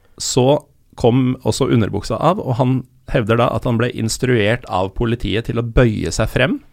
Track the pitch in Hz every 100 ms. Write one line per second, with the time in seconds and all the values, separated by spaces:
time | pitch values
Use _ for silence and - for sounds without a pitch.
0 | _ - - - 127 147 - _ _ -
1 | 123 123 127 127 117 - 139 131 98 98
2 | - 113 147 196 - 117 127 131 - _
3 | - 139 107 117 120 113 131 117 107 -
4 | 110 - 127 123 101 117 - 92 95 -
5 | 117 117 104 95 - 113 120 113 123 104
6 | 82 82 110 - 131 285 -